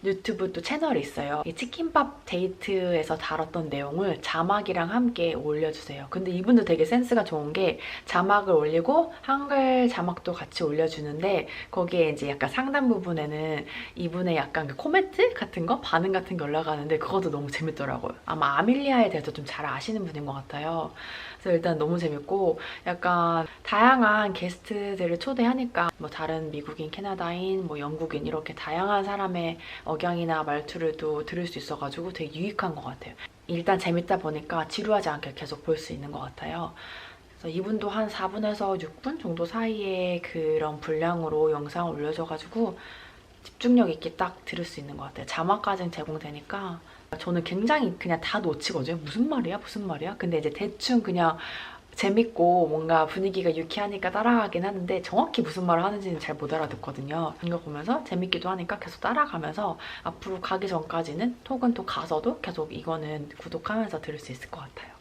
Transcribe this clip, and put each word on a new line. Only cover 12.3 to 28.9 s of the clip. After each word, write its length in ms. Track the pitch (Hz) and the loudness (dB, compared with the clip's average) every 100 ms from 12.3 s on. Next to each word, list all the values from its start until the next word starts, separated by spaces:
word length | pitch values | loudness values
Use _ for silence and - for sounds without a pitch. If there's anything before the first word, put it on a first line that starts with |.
| 143 135 | 0 0
상단 380 | - 269 285 262 | 0 2 4 4
부분에는 760 | 208 175 165 151 151 156 151 147 - - - | 4 2 -2 -2 -2 0 -2 -4 -10 -12 -4
이분의 400 | 175 175 180 165 | -4 0 2 2
약간 320 | 139 - 151 | 2 -2 -4
그 80 | 135 | -4
코멘트 580 | 311 349 381 - 480 | 2 4 2 4 4
같은 320 | 480 190 - 170 | 4 -6 -4 0
거? 160 | 240 | 0
반응 300 | - 165 185 | 2 2 2
같은 260 | 185 180 180 | 0 0 -4
게 60 | |
올라가는데 560 | 147 151 160 151 143 156 | 0 0 0 -2 0 0
그것도 320 | 151 190 185 | 2 0 0
너무 180 | 143 143 | -2 -4
재밌더라고요. 640 | - 160 151 139 131 - - - | -4 -4 -4 -4 -4 -6 -8 -6
아마 340 | 160 156 143 | 0 2 4
아밀리아에 500 | 196 262 285 254 214 | 4 4 4 6 6
대해서 220 | 160 147 | 4 -4
좀 140 | 143 139 | -8 -8
잘 180 | - 147 | -6 -4
아시는 400 | 131 - 220 185 | -4 -4 -4 -4
분인 200 | 147 147 | -6 -6
것 80 | |
같아요. 580 | 139 135 143 151 165 160 - - - - - | -8 -8 -6 -4 -2 -4 -8 -14 -12 -14 -8
그래서 160 | 185 170 | 2 4
일단 220 | 175 160 | 4 2
너무 200 | 151 175 | 2 2
재밌고 640 | 165 147 143 190 185 160 - - - | 0 -2 -2 2 4 2 -4 -8 -6
약간 600 | 175 180 175 170 165 160 - | -2 2 4 4 2 0 -6
다양한 680 | - 208 233 262 220 208 208 | 0 6 8 8 6 6 2
게스트들을 880 | 185 180 180 - 208 202 190 175 202 | -2 -6 -8 -8 -6 -4 -2 0 0
초대하니까 680 | 269 254 233 254 247 185 170 - | -2 2 2 2 0 0 0 -2
뭐 120 | 151 | -10
다른 420 | - 160 160 160 | -6 -4 -2 -4
미국인, 400 | 147 147 151 156 | -8 -10 -8 -8
캐나다인, 720 | 175 202 190 170 175 185 190 175 | -6 -6 -4 -4 -2 0 0 -2
뭐 140 | 151 | -4
영국인 480 | 147 156 160 151 147 | -6 -4 -4 -4 -2
이렇게 260 | 156 156 | -4 -6
다양한 520 | - - 160 190 | -10 -4 -2 2